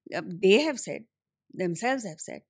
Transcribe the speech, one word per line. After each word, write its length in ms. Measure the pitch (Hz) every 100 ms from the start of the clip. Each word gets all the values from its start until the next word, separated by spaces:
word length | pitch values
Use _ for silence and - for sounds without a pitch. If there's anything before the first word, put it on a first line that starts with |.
| - 175
uh, 60 | 165
they 360 | 175 190 220
have 180 | 311 247
said, 260 | - - 220 _ _ _ _
themselves 520 | - 180 165 240 262 208
have 140 | 156
said, 240 | - -